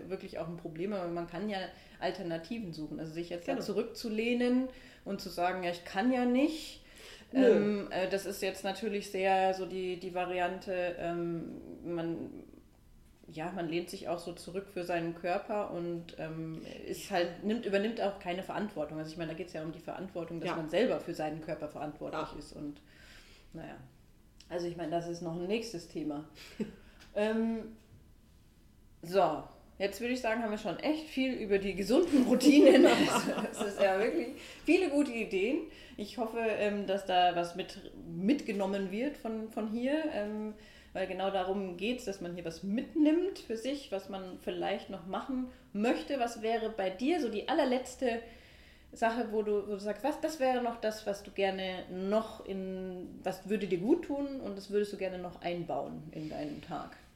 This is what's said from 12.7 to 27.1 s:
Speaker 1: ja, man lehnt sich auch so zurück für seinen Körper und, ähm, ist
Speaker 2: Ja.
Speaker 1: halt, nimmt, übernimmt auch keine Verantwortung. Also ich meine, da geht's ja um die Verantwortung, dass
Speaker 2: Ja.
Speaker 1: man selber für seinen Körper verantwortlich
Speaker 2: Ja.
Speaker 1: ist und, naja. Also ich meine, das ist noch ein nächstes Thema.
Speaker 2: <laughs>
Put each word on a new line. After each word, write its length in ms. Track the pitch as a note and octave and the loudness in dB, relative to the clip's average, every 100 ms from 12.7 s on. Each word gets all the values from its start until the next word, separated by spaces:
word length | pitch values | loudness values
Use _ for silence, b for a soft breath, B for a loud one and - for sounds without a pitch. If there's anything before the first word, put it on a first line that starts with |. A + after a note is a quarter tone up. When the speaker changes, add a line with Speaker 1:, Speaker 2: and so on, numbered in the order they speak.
| - - - - - - | -20 -20 -20 -20 -20 -14
Speaker 1:
ja, 180 | D#3 E3 | -8 -6
man 160 | F#3 E3+ | -4 -2
lehnt 200 | E3+ F3 | -2 -4
sich 180 | F#3+ - | -6 -6
auch 100 | E3+ | -6
so 140 | - | -6
zurück 320 | E3+ - F3+ G3 | -10 -8 -8 -6
für 120 | F3+ | -6
seinen 300 | F3 F3 E3 | -2 -2 -2
Körper 560 | E3+ F3 G3 - G#3 - | -2 -2 -2 0 -2 -2
und, 460 | F3 E3+ E3+ E3+ - | -4 -4 -4 -8 -8
ähm, 420 | D#3+ D#3+ D#3+ D#3+ - - - | -8 -6 -8 -8 -12 -10 -8
ist 220 | F3+ - | -8 -2
Speaker 2:
Ja. 60 | F#3+ | 0
Speaker 1:
halt, 260 | F3 - | 0 -2
nimmt, 200 | G3+ A#3 G#3+ | -2 0 2
übernimmt 340 | G3 G#3+ A3+ | 2 2 0
auch 180 | G3 - | -2 -2
keine 240 | F3+ F3+ | -6 -6
Verantwortung. 560 | - D#3+ G#3 - D3 D#3 | -4 -4 -4 -4 -6 -6
Also 120 | D#3 | -8
ich 60 | E3 | -6
meine, 160 | D#3+ | -6
da 40 | D#3+ | -6
geht's 140 | F3+ | -8
ja 80 | E3 | -8
um 100 | D#3 | -8
die 60 | E3 | -8
Verantwortung, 600 | - - F#3+ F3+ E3 E3+ | -10 -8 -8 -8 -6 -4
dass 100 | F#3 | -4
Speaker 2:
Ja. 60 | E3 | -2
Speaker 1:
man 120 | D#3 | 0
selber 320 | E3+ - D#3 | 4 4 2
für 140 | - | -2
seinen 260 | E3 D#3 D#3 | -4 -4 -4
Körper 280 | E3 D3+ D3 | -6 -6 -6
verantwortlich 600 | - D3+ D3+ D3+ D#3 D3 | -6 -8 -8 -6 -4 -6
Speaker 2:
Ja. 60 | - | -8
Speaker 1:
ist 140 | D3 | -14
und, 260 | D#3 D3 D3 - b b b b b b | -10 -10 -12 -16 b b b b b b
naja. 220 | E3 D3+ - C3 - - - - - - | -14 -12 -14 -18 -20 -20 -20 -20 -20 -6
Also 160 | F3 F3 | -4 -4
ich 100 | E3 | -4
meine, 140 | D#3 | -2
das 180 | E3+ E3 | -2 -2
ist 140 | E3+ | -6
noch 140 | F3 E3 | -4 -4
ein 100 | F3+ | -2
nächstes 420 | A3+ - E3+ - | -2 -2 -10 -8
Thema. 360 | E3+ D3+ D3 D3+ B B B | -6 -4 -4 -8 B B B
Speaker 2:
<laughs> 560 | G#3 - - - - | -8 -10 -20 -20 -8